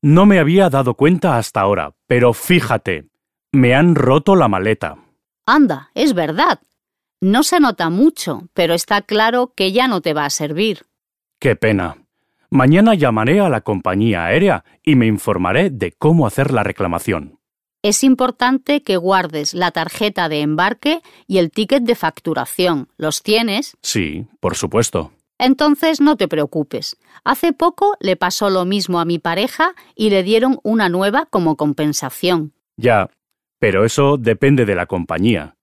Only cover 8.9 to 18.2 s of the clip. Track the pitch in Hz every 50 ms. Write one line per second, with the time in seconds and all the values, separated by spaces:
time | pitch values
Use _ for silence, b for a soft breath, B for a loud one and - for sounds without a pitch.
8.9 | 208 202 196 - 214 214 220 226 233 247 247 247 _ - 196 190 190 233 254 254
9.9 | 226 180 - 170 151 151 147 143 - - 156 147 151 160 208 226 190 - _ _
10.9 | _ _ _ _ _ _ _ _ _ _ - 139 113 - - 110 107 95 90 85
11.9 | - - _ _ _ _ _ _ _ _ _ _ - 135 127 135 151 185 208 226
12.9 | 220 185 147 131 110 110 110 120 160 202 202 180 135 110 - - 107 92 - 92
13.9 | 92 101 107 117 104 87 82 85 104 156 185 202 151 90 - _ _ _ _ -
14.9 | 151 127 117 113 107 95 - - 104 92 90 87 95 135 180 196 143 113 95 87
15.9 | - _ - 151 165 165 143 107 - - 135 135 131 117 104 95 92 - 98 87
16.9 | 85 82 - - 98 80 73 65 _ _ _ _ _ _ _ _ _ _ _ 208
17.9 | 208 - - 269 262 254